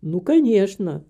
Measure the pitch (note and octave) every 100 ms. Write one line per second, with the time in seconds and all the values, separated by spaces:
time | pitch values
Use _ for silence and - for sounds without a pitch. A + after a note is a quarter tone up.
0 | D#3 E3+ F3+ D#4+ C#4+ A3 F#3+ G3 F#3 D3
1 | -